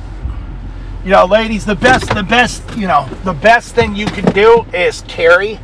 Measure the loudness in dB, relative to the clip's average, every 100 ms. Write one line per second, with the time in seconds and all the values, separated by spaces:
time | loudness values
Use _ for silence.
0 | -14 -10 -10 -10 -12 -12 -12 -12 -12 -10
1 | 2 4 6 2 2 -4 -4 0 2 2
2 | 0 -4 0 2 2 -2 -10 -8 0 0
3 | 0 -8 -6 0 2 2 2 -2 -2 -2
4 | -6 -2 0 4 6 4 2 -2 -2 -2
5 | -12 0 4 4 2 -8